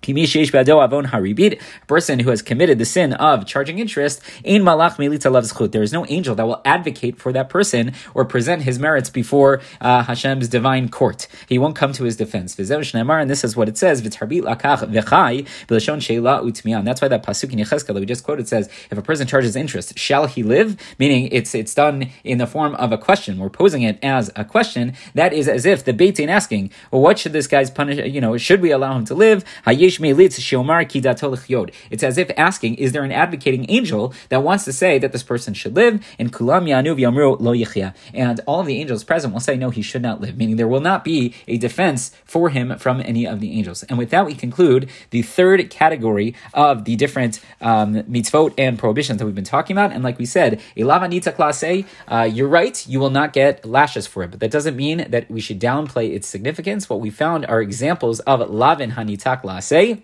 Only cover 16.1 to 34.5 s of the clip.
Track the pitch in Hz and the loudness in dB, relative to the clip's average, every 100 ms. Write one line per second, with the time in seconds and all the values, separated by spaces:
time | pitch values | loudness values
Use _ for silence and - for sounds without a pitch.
16.1 | 117 120 139 120 113 113 113 101 127 139 | 0 2 0 -2 -6 -4 -2 -2 -2 0
17.1 | 117 - 101 127 120 107 143 - 101 98 | -2 -2 -6 -6 -4 -2 -4 -4 -6 -6
18.1 | 123 - 147 113 117 101 - - 104 101 | -6 -6 -6 -2 -2 -4 -10 -12 -10 -4
19.1 | 156 127 139 123 107 147 95 - - - | -4 0 0 0 -2 -6 -8 -10 -8 0
20.1 | 143 147 127 110 131 220 196 - - 139 | 0 0 -2 2 2 2 -2 -12 -2 2
21.1 | 131 131 127 117 117 107 - 147 139 131 | 2 2 -2 -2 -6 -2 2 2 0 -8
22.1 | - - 127 120 151 151 - 123 110 - | -10 -4 -2 -2 -2 -4 -2 -2 -2 2
23.1 | 202 - 95 95 - 190 147 117 101 135 | 0 0 -6 -8 2 2 4 -2 -2 -2
24.1 | 135 104 - 104 220 226 123 120 131 - | 0 -2 -6 -2 0 0 -2 -6 -6 -6
25.1 | 139 175 156 143 127 143 185 - 110 180 | 0 2 2 0 2 2 2 0 4 4
26.1 | 196 151 196 - 107 98 - - 131 151 | 4 0 0 0 -4 -4 -10 -4 4 4
27.1 | 208 165 151 135 139 131 131 143 143 - | 4 0 -4 2 2 2 -2 -4 -2 -4
28.1 | 139 117 120 - 190 175 139 135 131 110 | -2 -2 -2 2 2 4 2 0 -2 -4
29.1 | 143 220 208 - - - 131 180 180 151 | 4 4 4 0 -6 0 4 4 4 2
30.1 | 139 185 - - 131 127 165 165 139 131 | 6 6 4 -4 -2 2 0 0 0 0
31.1 | 123 143 127 - 127 95 - - 110 139 | 0 -4 -6 -2 -2 -2 -10 -12 -4 -2
32.1 | 127 180 - 165 190 113 117 135 143 135 | 0 -2 0 0 0 -4 -2 -2 -2 -4
33.1 | 123 175 165 143 131 131 220 233 107 120 | 0 0 0 -2 -2 0 0 0 -2 -4
34.1 | - - 131 143 | -8 -2 0 2